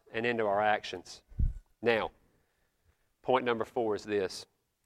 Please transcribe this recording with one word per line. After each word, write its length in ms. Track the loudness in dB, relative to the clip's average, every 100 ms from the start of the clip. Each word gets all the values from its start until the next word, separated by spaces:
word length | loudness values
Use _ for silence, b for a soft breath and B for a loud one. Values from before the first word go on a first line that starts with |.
| -10
and 140 | -4 -2
into 220 | 0 2
our 140 | 2
actions. 600 | 2 2 -2 -12 -12 -20 -8 0 0 0 -14 -2
Now, 260 | 2 2 0 -8 _ _ _ _ _ _ _ _ _ _
point 240 | 0 2 2
number 200 | -2 -2
four 300 | -2 -2 -2
is 80 |
this. 440 | -2 -2 -2 -6 -18 _ _ _